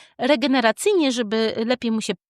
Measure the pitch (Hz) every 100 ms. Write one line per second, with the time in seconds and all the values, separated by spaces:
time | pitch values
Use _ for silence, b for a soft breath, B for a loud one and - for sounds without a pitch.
0 | B B 254 285 277 262 226 220 415 392
1 | 277 240 214 220 220 - 226 247 233 220
2 | - 190